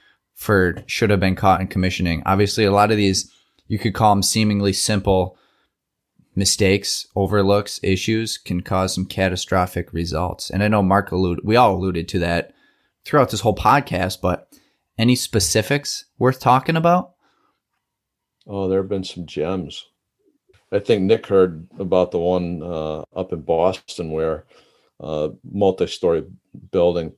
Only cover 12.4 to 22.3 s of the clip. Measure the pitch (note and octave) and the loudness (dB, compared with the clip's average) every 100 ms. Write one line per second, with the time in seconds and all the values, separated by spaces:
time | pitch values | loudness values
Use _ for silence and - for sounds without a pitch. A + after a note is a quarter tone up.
12.4 | - _ _ _ _ _ - D3 B2 G#2+ | -4 _ _ _ _ _ -2 2 2 0
13.4 | G#2+ G2 G#2+ C#3+ C#3 F2+ F#2 - F#2 F2 | -2 2 2 2 2 -4 -4 -2 -2 -4
14.4 | - _ _ _ _ - A2+ B2 - A2 | -8 _ _ _ _ -2 2 2 0 0
15.4 | F#2 A2 - C#3+ - - - _ B2 C3 | 2 0 0 -2 -2 -10 -12 _ 0 2
16.4 | B2+ B2+ C3 E3 E3+ F3+ - _ _ _ | 2 2 2 0 2 2 0 _ _ _
17.4 | _ _ _ _ _ _ _ _ _ _ | _ _ _ _ _ _ _ _ _ _
18.4 | - G2 F#2+ F#2+ G2 G2 F#2 F2+ E2 - | -12 -6 0 0 0 -6 -6 -12 -10 -6
19.4 | D#2 F#2+ D#2+ - - _ _ _ _ _ | -4 -4 -6 -12 -18 _ _ _ _ _
20.4 | _ _ _ G2+ G2 G#2+ F#2+ A2+ - G2 | _ _ _ -4 0 0 4 2 4 2
21.4 | F#2 D#2 F2 - F#2+ F#2 F2+ F2 F2 | 2 0 -16 -12 -2 0 2 0 0